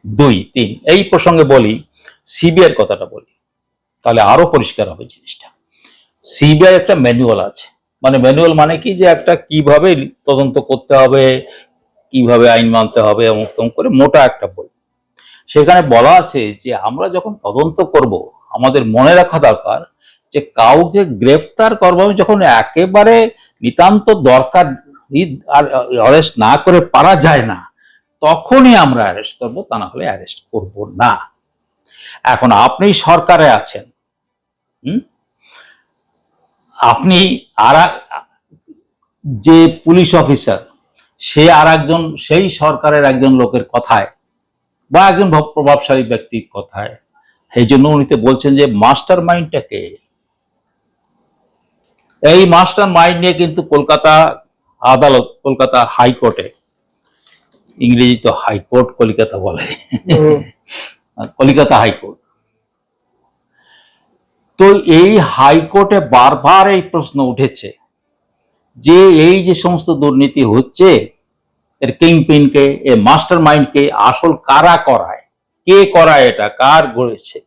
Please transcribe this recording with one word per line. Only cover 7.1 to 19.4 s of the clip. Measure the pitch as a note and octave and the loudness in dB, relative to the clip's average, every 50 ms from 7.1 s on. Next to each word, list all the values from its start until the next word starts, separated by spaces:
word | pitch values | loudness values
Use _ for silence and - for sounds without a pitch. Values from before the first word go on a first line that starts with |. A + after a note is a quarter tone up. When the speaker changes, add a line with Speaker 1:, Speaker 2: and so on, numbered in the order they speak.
| A#2+ A#2+ B2+ A#2 G#2+ G2 | 0 0 0 0 -2 -2
Speaker 1:
আছে, | F#2 G2+ _ - - _ _ _ _ _ _ _ | -4 -10 _ -18 -20 _ _ _ _ _ _ _
মানে | - C3 C3+ C3 | -2 0 0 2
ম্যানুয়াল | B2 B2+ C#3 D3+ E3+ E3 D#3 | 2 2 2 2 2 2 2
মানে | D#3 D3+ D#3 E3 D#3 | 2 0 0 -2 -6
কি, | - B3 F#3+ | -8 -10 -4
যে | F3 F#3 | 0 2
একটা | F3 E3 - - - E3+ | 2 2 2 0 -4 -4
কিভাবে | E3 _ _ D3+ D#3 C#3+ C#3+ D3 D3 E3 F#3+ E3+ C#3 C3+ C#3+ _ _ _ | -4 _ _ -6 -2 2 2 2 2 2 2 0 -2 -4 -12 _ _ _
তদন্ত | - C#3 C3 C#3 C3 C3+ D3 | -4 -2 -2 -2 -2 -4 -6
করতে | C3+ - C3 C3 _ _ C#3+ | -4 -4 -8 -8 _ _ 2
হবে, | C3+ C3+ B2+ C3+ C#3 C3 C3 C3 C3 - - - - _ _ _ _ _ _ _ _ _ _ | 2 4 4 2 2 2 0 0 -2 -8 -16 -20 -20 _ _ _ _ _ _ _ _ _ _
কিভাবে | - C3 B2 A#2 A#2+ A#2 A#2+ A#2+ | -4 -2 0 2 2 4 4 4
আইন | A#2 A#2 A#2 A2+ | 2 2 0 0
মানতে | A2+ A2+ A2 G#2 - A#2+ | 0 -2 -2 -2 -2 -2
হবে, | G#2+ G#2+ G#2 A2 A#2 A2+ | 0 0 0 0 0 -2
অমুক | G#2+ G#2+ A2 G#2+ - | -2 -4 -6 -8 -8
তমুক | - A2+ A#2 _ | -8 -8 -6 _
করে | - - C4 | -6 -4 -2
মোটা | - C4 C#4 C4+ C4+ D#3 C3+ | 2 2 2 4 4 2 2
একটা | B2 - - G#2 | 2 0 -6 -12
বই। | F#2+ - - - _ _ _ _ _ _ _ _ _ _ _ _ _ _ _ _ _ | -14 -12 -18 -20 _ _ _ _ _ _ _ _ _ _ _ _ _ _ _ _ _
সেখানে | - D3 D3 D#3 F3+ F3+ | 0 0 2 4 4 2
বলা | D#3+ C3+ B2 A#2 B2 D3 | 2 2 2 4 4 6
আছে | F3 F3+ F3 - - C#3 A2 G#2 | 4 4 2 0 -8 -8 -8 -8
যে | G#2 _ _ B2+ A#2 | -10 _ _ -10 -10
আমরা | G2 F#2+ A2 B2 D3+ F#3 F#3+ | -8 -8 -8 -8 -6 -8 -8
যখন | F3 F3+ F3+ G#3+ G#3 | -8 -8 -10 -10 -16
তদন্ত | _ - G#2 G#2 B2+ D3+ E3 E3 - | _ -12 -8 -4 -4 -4 -4 -2 -4
করব, | F3+ - - D3+ C3 A#2 G2 E2+ - - _ _ _ _ | -6 0 0 0 0 0 -4 -8 -10 -14 _ _ _ _
আমাদের | - A#2 B2 C3 C3 C#3+ A#2+ | -8 -4 -2 0 0 -2 -2
মনে | A2 A2 B2 C3 D3+ F3 | 0 0 2 2 4 4
রাখা | F3+ F3+ F3 E3+ | 4 2 0 -2
দরকার | D#3 | 0